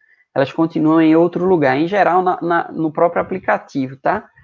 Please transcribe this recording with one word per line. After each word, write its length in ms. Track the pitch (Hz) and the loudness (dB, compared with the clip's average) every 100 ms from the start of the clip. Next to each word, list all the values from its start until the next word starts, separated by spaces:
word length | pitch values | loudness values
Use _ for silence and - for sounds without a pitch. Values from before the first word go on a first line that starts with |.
| _ _ _ | _ _ _
Elas 180 | 135 135 | -4 -2
continuam 480 | - 165 165 156 160 | -2 -2 0 2 4
em 160 | 160 160 | 4 4
outro 300 | 170 170 180 | 2 0 0
lugar, 320 | 180 135 135 | 2 2 0
em 100 | 170 | 0
geral, 340 | 202 170 180 | 0 2 2
na, 160 | 180 - | 0 -2
na, 300 | 170 170 - | -2 -2 -2
no 200 | - 160 | -4 -4
próprio 300 | 151 170 175 | 0 0 0
aplicativo, 760 | 170 190 - 202 - 139 131 135 | -6 -6 -4 -4 -4 -8 -6 -6
tá? 320 | 156 196 - _ | -4 -4 -6 _